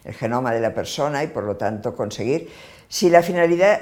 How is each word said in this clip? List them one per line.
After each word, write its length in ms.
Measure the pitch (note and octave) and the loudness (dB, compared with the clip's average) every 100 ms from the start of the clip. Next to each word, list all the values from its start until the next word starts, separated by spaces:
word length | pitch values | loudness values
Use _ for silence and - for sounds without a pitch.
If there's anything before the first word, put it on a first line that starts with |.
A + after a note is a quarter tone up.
el 100 | - - | -18 -8
genoma 360 | A2+ A#2+ B2+ | -4 -2 0
de 100 | A#2 | 0
la 120 | A2+ | -2
persona 500 | A2 - - D3 C#3+ | -4 -6 -4 -2 -2
y, 40 | D3+ | -4
por 160 | A#2+ | -4
lo 140 | G#2 G2 | -6 -4
tanto, 380 | G#2 G#2+ A#2 - | -4 -4 -6 -6
conseguir. 540 | G#2+ - A2 D#3+ E3 - - - _ | -6 -4 -2 -4 -6 -16 -20 -20 _
Si 200 | - F3 | 0 4
la 100 | E3+ | 6
finalidad 600 | F3 F3 E3+ E3+ G3 G#3 | 4 2 2 4 4 2